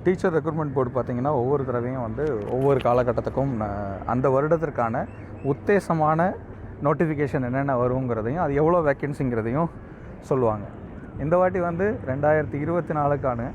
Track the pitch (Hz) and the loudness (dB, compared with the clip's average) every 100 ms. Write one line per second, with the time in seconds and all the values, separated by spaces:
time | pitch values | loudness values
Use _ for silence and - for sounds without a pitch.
0 | 180 185 190 160 151 156 151 135 123 123 | 2 2 2 0 0 -2 -2 0 0 -2
1 | 120 123 135 147 123 143 131 123 120 131 | -2 -2 0 0 2 0 0 -2 -2 -4
2 | 113 113 151 113 101 123 139 131 120 123 | -6 -4 -2 -2 -2 2 4 4 4 4
3 | 123 117 117 123 139 117 107 101 101 98 | 2 0 -2 -2 -2 -2 -4 -4 -6 -6
4 | - 120 139 131 151 165 156 - 117 123 | -2 2 4 2 2 0 0 -2 -2 -2
5 | 196 - - - 135 139 - 202 - 165 | -6 -10 -14 -6 -4 -2 2 2 2 2
6 | 151 160 180 - - - - - 143 151 | 4 4 2 0 -12 -14 -14 -2 0 2
7 | 165 147 143 139 123 131 139 127 123 127 | 2 2 0 0 0 0 2 2 2 2
8 | 131 110 110 160 160 139 156 175 151 135 | 0 0 0 0 0 4 4 4 4 0
9 | 143 143 135 117 113 135 165 - - - | -2 -2 0 0 0 0 -2 -4 -16 -16
10 | - - - 135 117 107 98 - - - | -14 -14 -2 2 2 0 -6 -12 -14 -14
11 | - - 139 180 185 185 175 170 202 247 | -12 -6 2 4 4 2 -2 0 0 -2
12 | - 135 151 156 143 143 151 170 160 156 | -4 0 4 4 2 -4 -2 -2 0 0
13 | 143 143 131 120 120 | 0 0 0 -2 -6